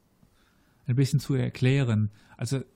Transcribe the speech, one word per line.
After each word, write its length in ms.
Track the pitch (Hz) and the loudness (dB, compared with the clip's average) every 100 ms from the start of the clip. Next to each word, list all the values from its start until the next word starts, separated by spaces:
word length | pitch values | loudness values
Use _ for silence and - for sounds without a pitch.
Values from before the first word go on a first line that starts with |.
| _ _ _ _ _ _ _ _ - | _ _ _ _ _ _ _ _ -4
ein 80 | 123 | 0
bisschen 240 | 135 139 | 2 0
zu 160 | - 135 | 0 -2
erklären. 760 | 123 - 127 139 120 107 104 - _ - | -2 0 2 2 2 2 0 -4 _ -10
Also 240 | 117 135 - | -6 -6 -8